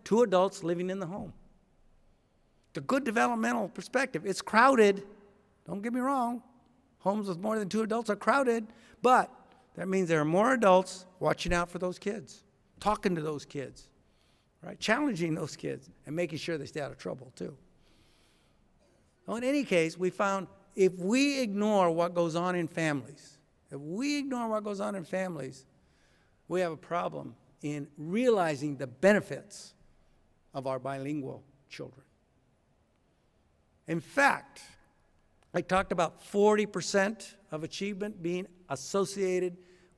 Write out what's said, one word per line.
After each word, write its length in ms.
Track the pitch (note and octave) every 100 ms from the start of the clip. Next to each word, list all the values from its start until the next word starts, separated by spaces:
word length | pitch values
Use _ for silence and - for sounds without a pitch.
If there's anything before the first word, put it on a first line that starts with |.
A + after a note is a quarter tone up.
two 180 | - G3
adults 400 | A#3+ F3+ G3 F#3+
living 280 | E3 F3 F3+
in 100 | G3
the 60 | E3
home. 280 | G3+ F#3+ - - _ _ _ _ _ _ _ _ _ _ _ _
The 80 | D#3+
good 240 | C#3 C4+
developmental 640 | C4+ A3 B3 A3+ A3+ A#3+ G3
perspective, 560 | - - B3+ C4+ D#3
it's 160 | G3+ F#3
crowded. 680 | - A3 C4 B3+ G#3 G3 - - - _ _ _ -
Don't 160 | F#3+
get 100 | A3+
me 80 | B3
wrong. 420 | B3+ C#4 A#3+ A#3+ - _ _ _ _ _
Homes 280 | F#3 G#3+ G3
with 100 | E3+
more 200 | G#3 A3
than 100 | G3
two 140 | G#3+
adults 260 | G#3+ A3+ A3
are 80 | G3+
crowded, 500 | - C#4 B3+ A#3 G#3+ - - -
but 280 | A#3+ A#3+ E3 - - - _
that 140 | - F#3
means 200 | F#3+ E3+
there 120 | D#3+
are 40 |
more 300 | D3+ F3 A#3+
adults 500 | C4 G#3 F#3 F#3 - - -
watching 320 | D3+ D#3+ F3
out 160 | F3 E3+
for 100 | F3
those 200 | F3+ F3
kids, 460 | G3+ G#3+ C3+ - _ _ _ -
talking 340 | G#3 G#3 G3+ E3+
to 40 |
those 240 | D#3 D3
kids, 440 | - C#3+ A#2 - - _ _ _ _ _ _ _
right? 160 | E3+ F#3+
Challenging 560 | - B3 D4 F3 E3+
those 220 | D#3+ D3+ -
kids 340 | D3 C3+ - - -
and 100 | D#3+
making 220 | E3+ D#3
sure 180 | - D#3+
they 100 | C#3+
stay 140 | D3+
out 100 | C3+
of 80 | B2
trouble 340 | F3+ C#3 B2+ -
too. 200 | - C#3 _ _ _ _ _ _ _ _ _ _ _ _ _ _ _ _ -
So 80 | A3
in 80 |
any 200 | B3+ C#4+
case, 340 | A#3+ F3+ D#3+ E3+
we 120 | F#3
found 380 | F3+ G3+ G3 F3+ - _ -
if 200 | F#3 F#3
we 420 | F#3 B3+ C#4+ C#4
ignore 500 | A#3 G3+ G#3+ G#3 F3
what 240 | E3 E3+
goes 220 | F3 E3+ E3
on 180 | F3+
in 140 | F3+ D#3+
families, 680 | - D#3+ C#3 A#2+ D3 - - _ _ -
if 80 | C#3+
we 380 | D3 G3 C#4+ C#4+
ignore 300 | C4+ B3 A3+
what 160 | G#3+
goes 160 | G#3 G3
on 140 | G#3
in 100 | G3
families, 600 | D3+ F#3+ F#3 D#3 C3+ C3 - _ _ _ _ _ _ _ -
we 140 | F3+
have 120 | F3
a 40 | D#3
problem 580 | - F3 F3+ D3+ C3 A#2 _ -
in 260 | D3 D3 C#3 -
realizing 800 | D3+ G#3 B3+ G#3+ E3 C#3 D3 C3+
the 100 | C3+
benefits 840 | - F#3+ G#3 - C3 - - - _ _ _ _ _ _ _ _
of 140 | C#3+ C3
our 120 | C3
bilingual 640 | C3 C3+ C#3 D3+ C3+ B2+ - _ -
children. 340 | - B2+ - _ _ _ _ _ _ _ _ _ _ _ _ _ _ _ _ _ _ -
In 140 | E3
fact, 600 | - C#4 C#4 - - - - - _ _ _ _ _ _ _
I 80 | F3+
talked 300 | - F#3 G3
about 300 | F3+ D#3+ -
forty 440 | - G3+ G#3 G#3+ G#3
percent 720 | F#3 - G3 G3 A3 - - -
of 140 | D#3
achievement 580 | D#3 - G3 F#3+ G#3 G3+
being 240 | E3+ F3+ G3 - -
associated 880 | C3+ - G3 F#3+ G3+ F#3 F3+ F3+ F3 - - _